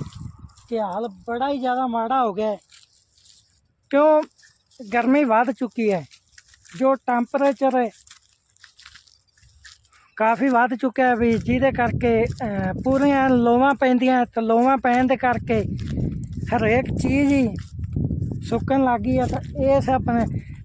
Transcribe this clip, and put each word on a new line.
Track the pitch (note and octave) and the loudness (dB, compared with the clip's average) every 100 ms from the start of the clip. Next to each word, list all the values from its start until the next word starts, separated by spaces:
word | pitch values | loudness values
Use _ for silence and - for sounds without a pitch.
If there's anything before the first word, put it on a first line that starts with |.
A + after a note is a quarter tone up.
| - - - - - - - | -12 -14 -18 -18 -20 -20 -8
ਕਿ | A3+ | -6
ਹਾਲ | G3+ F#3+ A#3 | -4 -6 -8
ਬੜਾ | F#3+ - A#3+ C4+ | -10 -10 -4 -4
ਹੀ | C#4+ | -2
ਜ਼ਿਆਦਾ | B3+ B3 B3+ | -2 -2 -2
ਮਾੜਾ | A3+ A3+ C4 A#3 | -4 -2 0 0
ਹੋ | |
ਗਿਆ | F#3 A3 | -2 -4
ਹੈ। | G3 _ - _ _ _ _ - _ _ _ _ _ _ | -6 _ -20 _ _ _ _ -20 _ _ _ _ _ _
ਕਿਉਂ? | C#4 D#4 D4+ - _ - _ _ - G#3+ | 2 4 4 0 _ -20 _ _ -20 -4
ਗਰਮੀ | A#3+ A#3 C#4+ | -2 2 2
ਵੱਧ | C4+ A3 B3 | 4 2 2
ਚੁੱਕੀ | A3+ A#3+ - G#3+ | -2 -6 -2 -2
ਹੈ, | F3+ C3+ - _ - _ _ - E3+ | -2 -6 -18 _ -20 _ _ -20 -2
ਜੋ | C4 C4 | 0 0
ਟੈਂਪਰੇਚਰ | - A#3+ A#3 C4+ C#4 A#3 C4+ B3 | 0 -2 -2 0 0 2 0 0
ਹੈ | A3+ - - - _ _ _ _ - _ - - _ _ _ _ _ _ - - _ _ _ - | -2 -6 -20 -20 _ _ _ _ -20 _ -20 -20 _ _ _ _ _ _ -20 -20 _ _ _ 0
ਕਾਫੀ | A3 G#3+ C4+ | 0 2 2
ਵੱਧ | A#3 A#3+ A#3+ | 2 2 0
ਚੁੱਕਿਆ | C4 A#3 B3+ | -4 0 0
ਹੈ | A#3 | 2
ਵੀ | A#3 A3 | 2 0
ਜਿਹਦੇ | A3+ B3+ C4 | 0 0 0
ਕਰਕੇ, | A#3+ A#3+ - A#3+ A3+ | 0 -2 0 0 2
ਅਹ, | A#3 - A3+ G3 F#3 G3 | 0 -4 -6 -4 -4 -4
ਪੂਰੀਆਂ | B3+ C4+ C#4+ C#4 C4 | 0 2 2 4 4
ਲੋਆਂ | B3 A#3 A#3+ C#4 C#4+ | 4 4 4 2 2
ਪੈਂਦੀਆਂ, | C4 B3 B3+ B3+ A#3+ | 2 2 2 2 0
ਤੇ | A#3 | -2
ਲੋਆਂ | A3+ A3+ B3+ C4+ | 0 2 4 2
ਪੈਣ | B3+ B3 B3+ | 2 2 2
ਦੇ | B3+ | 0
ਕਰਕੇ | B3 A#3 - A3 - - - - - - - - - A#3+ | 0 -2 -2 -2 -2 -6 -6 -4 -4 -6 -10 -10 -4 0
ਹਰੇਕ | G#3+ A#3+ C4 | 2 2 0
ਚੀਜ਼ | - C4 C4+ C#4+ | -4 0 2 2
ਹੀ | C#4 A3+ F#3 - - - - - - - - | 2 0 -4 -12 -12 -8 -4 -4 -4 -6 -8
ਸੁੱਕਣ | - A#3 - C4+ | -6 -4 0 0
ਲੱਗ | B3+ A#3+ | 2 0
ਗਈ | A3+ B3+ | 0 0
ਹੈ। | A#3+ | -2
ਤਾਂ | B3+ - C#4 C4 C#4 | -4 -8 -2 2 2
ਇਸ | B3 | 2
ਆਪਣੇ | C4 - A#3 A3 - - - | -2 0 -2 -2 -6 -10 -16